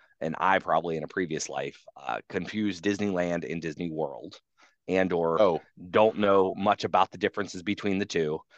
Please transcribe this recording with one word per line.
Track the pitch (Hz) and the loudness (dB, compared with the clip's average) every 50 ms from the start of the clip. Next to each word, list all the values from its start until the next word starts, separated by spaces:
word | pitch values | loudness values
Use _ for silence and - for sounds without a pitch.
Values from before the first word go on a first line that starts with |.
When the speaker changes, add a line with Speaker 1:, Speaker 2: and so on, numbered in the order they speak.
| _ _ _ _ - | _ _ _ _ -6
Speaker 1:
and | 80 78 - | -6 -2 0
I | - 95 98 92 | 2 2 4 2
probably | - 85 85 82 - 85 82 | 2 2 0 0 0 0 -4
in | 80 76 | -4 -6
a | - | -6
previous | - 98 92 78 78 73 - - | -4 -4 -2 -2 -4 -6 -6 -6
life, | 69 67 67 69 - - _ - - | -6 -6 -6 -8 -10 -14 _ -20 -20
uh, | 71 69 64 58 53 - - | -14 -8 -8 -8 -8 -8 -8
confused | - 95 87 - 98 107 107 101 92 85 82 | -6 -6 -6 -4 -4 -2 -2 -2 -2 -2 0
Disneyland | 101 101 98 104 104 95 90 87 87 87 85 - 62 | -2 0 0 0 0 0 0 0 0 -2 -2 -4 -4
and | 80 85 80 | -6 -6 -6
Disney | 80 76 73 87 85 | -6 -6 -6 -6 -6
World, | 78 76 78 69 69 57 69 87 - - _ _ _ _ - _ _ _ _ - | -4 -4 -4 -4 -6 -10 -14 -16 -16 -20 _ _ _ _ -20 _ _ _ _ -2
and | 92 92 92 92 90 | 0 2 2 2 2
or | 85 82 82 82 82 | 2 2 2 4 4
Speaker 2:
Oh. | 107 95 82 78 - _ _ - 87 90 | 4 4 4 2 -4 _ _ -20 -14 0
Speaker 1:
don't | 90 113 107 110 - - | 4 4 4 4 4 2
know | 104 101 98 98 95 95 90 | 2 4 6 6 4 4 0
much | - 98 104 101 - - | 0 2 2 2 2 0
about | 101 82 95 92 - - | 0 2 2 2 2 0
the | 92 | -2
differences | 95 104 - - 104 90 - 95 85 | -2 -2 -2 -2 -6 -6 -8 -8 -4
between | 104 104 - - 104 98 95 | -4 -4 -2 0 0 0 0
the | 101 | -2
two, | - - 87 80 76 76 78 - _ _ | -2 0 0 0 0 -2 -6 -8 _ _